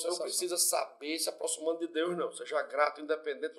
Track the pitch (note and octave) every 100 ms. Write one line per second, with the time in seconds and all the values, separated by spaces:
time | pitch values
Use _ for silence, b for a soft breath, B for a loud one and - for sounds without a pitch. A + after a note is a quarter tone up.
0 | E3+ F3 C#3 - F3+ E3+ - - - -
1 | D3 D#3+ - - D#3+ - D#3+ E3 E3+ D#3
2 | F3 F3 C3 - B2 D3 - C3 D3 D3+
3 | D3+ D#3 D3+ C3 D#3